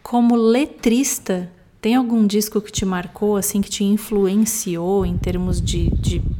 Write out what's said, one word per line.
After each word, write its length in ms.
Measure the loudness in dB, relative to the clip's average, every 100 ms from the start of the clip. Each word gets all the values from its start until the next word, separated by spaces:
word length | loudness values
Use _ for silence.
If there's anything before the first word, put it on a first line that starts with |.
Como 360 | -2 2 4 4
letrista, 1120 | 4 2 0 0 2 2 0 -4 -4 -4 -6 -14 -20 _
tem 160 | 0 0
algum 280 | 2 2
disco 360 | 2 2 0 -4
que 100 | -4
te 140 | -6
marcou, 520 | -4 -4 -8 -4 -2 0
assim, 240 | 0 -2
que 80 | -2
te 120 | -2
influenciou 1200 | 0 0 0 0 2 2 0 -2 -4 -4 0 0
em 120 | 0 -2
termos 440 | -2 -2 -2 -2
de, 300 | -2 0 2
de, 320 | 0 0 0 -2